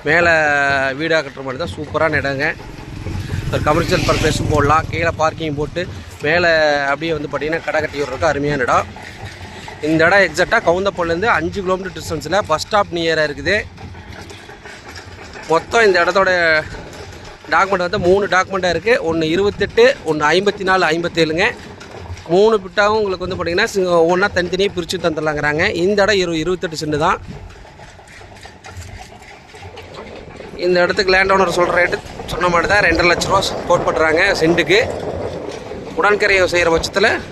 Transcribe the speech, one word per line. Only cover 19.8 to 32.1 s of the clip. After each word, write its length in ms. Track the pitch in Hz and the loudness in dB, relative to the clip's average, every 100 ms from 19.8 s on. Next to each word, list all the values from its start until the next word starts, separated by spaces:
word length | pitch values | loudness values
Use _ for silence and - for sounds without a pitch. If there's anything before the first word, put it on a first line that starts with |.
| 233 - | 6 4
ஒன்று 220 | 156 156 147 | -2 2 4
ஐம்பத்தி 360 | 170 202 196 | 4 2 0
நாலு, 220 | 190 190 165 | 2 2 4
ஐம்பத்தேழுங்க. 680 | 165 170 165 156 160 226 - - - - - - - - | 0 -2 0 0 2 0 -2 -16 -18 -18 -16 -14 -14 0
மூணு 320 | 175 220 220 | 4 4 4
பிட்டாவும் 360 | 185 190 208 220 | 0 0 2 2
உங்களுக்கு 260 | 202 180 180 | 0 -2 -4
வந்து 100 | 180 | -4
பார்த்திங்கன்னா, 280 | 170 175 | -2 0
சிங்க-, 400 | 220 202 180 175 | 0 0 2 4
ஒவ்வொன்றா 280 | 165 180 202 | 4 4 2
தனித்தனியாக 420 | 180 175 180 202 | 0 -2 0 0
பிரித்து 240 | 180 160 185 | -2 -6 -2
தந்துடலாங்கிறாங்க. 760 | 170 156 156 147 147 151 196 | -2 -2 -2 -2 -2 0 0
இந்த 280 | 170 180 208 | 2 2 4
இடம் 140 | 196 202 | 4 2
இரு-, 220 | 175 165 | 2 0
இருபத்தெட்டு 380 | 156 180 180 151 | -2 -2 -4 -6
சென்ட் 220 | 156 147 | -4 0
தான். 220 | 170 220 - - - - - - - - - - - - - - - - - - - - - - - - - - - - - - - - - - | 0 0 -6 -16 -16 -20 -20 -20 -20 -20 -20 -20 -20 -20 -20 -20 -18 -16 -16 -16 -18 -20 -20 -20 -20 -18 -18 -18 -18 -16 -16 -16 -18 -18 -14 -4
இந்த 240 | 180 180 | 2 4
இடத்துக்கு 320 | 175 190 185 | 2 2 4
லேண்ட் 180 | 185 190 | 4 4
ஓனர் 180 | 190 180 | 4 2
சொல்கிற 380 | 170 170 175 202 | 2 2 2 2
ரேட்டு 120 | 208 - | -2 -8